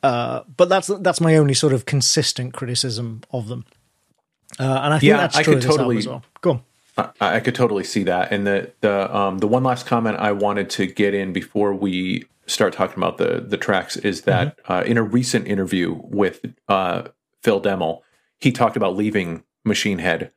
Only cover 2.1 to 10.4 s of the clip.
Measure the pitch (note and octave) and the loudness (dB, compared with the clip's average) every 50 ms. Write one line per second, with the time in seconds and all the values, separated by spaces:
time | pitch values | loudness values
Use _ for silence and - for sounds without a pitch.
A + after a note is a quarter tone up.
2.1 | - - C3 - - - B2+ B2+ B2+ - - A#2+ B2 A#2+ - C3 A2+ G#2+ B2 A#2 | 2 2 0 -2 -2 -6 -8 -10 -8 -10 -8 -6 -4 -4 -4 -4 -4 -6 -6 -8
3.1 | A2+ A2 - _ - B2+ A2 G#2 B2 B2 A#2+ _ _ _ _ _ _ _ _ _ | -10 -12 -14 _ -8 -8 -8 -8 -10 -12 -12 _ _ _ _ _ _ _ _ _
4.1 | _ _ _ _ _ _ _ _ - - C3 C3+ C3+ C3 C3+ D3 D3+ D#3 - D3 | _ _ _ _ _ _ _ _ -10 -6 -2 0 0 0 2 2 2 6 6 6
5.1 | D3+ C#3+ C#3+ C3+ - D3 D#3 D#3+ D3+ C3+ A#2+ B2+ D#3 D3+ C#3 B2+ A#2+ A2+ G#2+ A#2 | 6 6 4 2 2 2 4 4 4 4 4 2 2 2 2 0 0 0 -2 -4
6.1 | B2+ C3 - _ _ - - F3+ D3 A#2+ - _ _ _ _ _ _ - G2+ - | -8 -12 -14 _ _ -4 0 0 0 0 -4 _ _ _ _ _ _ -6 -6 -6
7.1 | - _ - F#2+ D#2+ A2 A2 B2+ A#2+ - B2+ A#2 G#2+ G2 F2+ - - A2 F#2+ F2+ | -4 _ 0 0 0 0 0 -2 0 0 0 0 0 -2 -4 -2 -2 -2 0 0
8.1 | F2+ F2+ F#2 - - G2+ G2+ G2+ G2+ G2 F2+ - - _ - G#2+ G2+ G2 G2 F#2 | 0 0 0 -2 -2 -2 0 0 0 0 -2 -6 -12 _ 0 0 2 2 -2 -2
9.1 | - G2+ G2+ G2 F#2 F#2+ G#2 G#2 A2+ B2+ C3 C3 B2 B2+ - - C3 A#2 A2+ A2 | 0 0 0 0 -2 -2 0 2 2 2 2 2 0 -2 -2 -2 0 0 0 0
10.1 | G#2 - - G#2+ G#2 G2+ | -2 0 0 -2 0 0